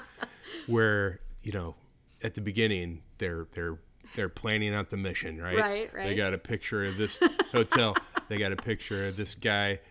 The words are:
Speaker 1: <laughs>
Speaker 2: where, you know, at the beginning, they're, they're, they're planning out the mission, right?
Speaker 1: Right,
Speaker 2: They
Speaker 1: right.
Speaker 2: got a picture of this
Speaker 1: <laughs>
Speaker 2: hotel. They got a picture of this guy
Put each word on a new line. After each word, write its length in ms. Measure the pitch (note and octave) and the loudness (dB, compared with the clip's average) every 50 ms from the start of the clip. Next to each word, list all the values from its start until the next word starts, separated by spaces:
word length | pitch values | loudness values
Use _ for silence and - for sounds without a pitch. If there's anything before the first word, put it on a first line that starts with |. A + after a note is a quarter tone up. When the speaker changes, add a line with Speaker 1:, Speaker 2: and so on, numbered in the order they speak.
| - - - - - - | -8 -8 -10 -14 -14 -14
Speaker 1:
<laughs> 380 | - - - - - - - - | -14 -16 -16 -14 -14 -8 -2 2
Speaker 2:
where, 540 | A#2 A2+ A2+ G#2+ G#2 G2+ G2+ F#2+ F#2 - - - - - | 4 4 6 4 4 2 2 0 -2 -6 -10 -12 -12 -10
you 120 | - A2+ G2+ | -8 -6 -6
know, 200 | G2 F2 E2 D2+ - - - _ _ _ _ - - - | -4 -6 -6 -8 -12 -16 -20 _ _ _ _ -12 -8 -8
at 120 | A2 - | -6 -6
the 60 | A2 | -4
beginning, 600 | G2+ G#2 F#2+ A2+ A2+ G#2+ G#2 F2+ F2 F2 E2+ D#2+ - - - - | -4 -2 2 2 4 4 2 0 -2 -4 -6 -10 -12 -16 -8 -4
they're, 300 | G2+ F2+ E2+ E2 E2 - - | -4 -2 -2 -4 -6 -8 -6
they're, 260 | F2 E2+ E2+ E2 D#2+ - - - - - - - | -6 -4 -4 -6 -8 -12 -18 -20 -20 -20 -10 -4
they're 120 | A#2+ G2+ F2+ | -2 -2 -2
planning 440 | - - - A2 G#2+ G#2+ G#2+ G#2 G#2 | -4 -4 -2 0 0 2 2 0 0
out 160 | G#2 G2 - | -2 -2 -2
the 80 | - G2 | -4 -4
mission, 420 | F#2+ F#2+ E2 - - E2 D#2+ D#2+ | -2 -2 -2 -4 -4 -6 -6 -6
right? 160 | E2+ F2+ F2+ | -4 0 2
Speaker 1:
Right, 380 | - G#3+ G3+ G3+ G#3 - - - | 2 2 2 0 -2 -4 -6 -6
Speaker 2:
They 40 | - F#3+ - | -4 -2 0
Speaker 1:
right. 80 | - G#3+ | 0 2
Speaker 2:
got 160 | G3+ F#3+ F#3 | 2 2 0
a 40 | F#3 | -2
picture 440 | - - A#2 G2+ - - A2 G#2 G2 | -2 -4 -4 -4 -2 -2 -2 0 0
of 140 | G2 F#2+ G2 | 0 0 0
this 240 | G#2+ G2+ - - F4+ - - | 0 0 4 4 4 4 4
Speaker 1:
<laughs> 160 | - F4 - | 2 -2 2
Speaker 2:
hotel. 440 | - A#2+ A2+ - - B2 A#2 G#2+ F#2+ - - - - - - - | 4 4 4 6 6 4 4 4 2 0 -2 -4 -6 -6 -4 -2
They 100 | A2 G#2 | -2 0
got 140 | G#2 F#2+ | 0 0
a 40 | G2 | 0
picture 520 | F#2 - - A2 - - - G#2+ G2 G2 G2 | 0 0 -2 -2 -2 -2 -4 -2 -2 -2 -2
of 80 | F#2+ | -2
this 200 | G2+ G#2 - - | -4 -6 -6 -6
guy 440 | - - A2+ G#2 G2+ G2+ G2+ G2 F#2+ - - | -2 0 2 4 4 4 2 0 -2 -6 -12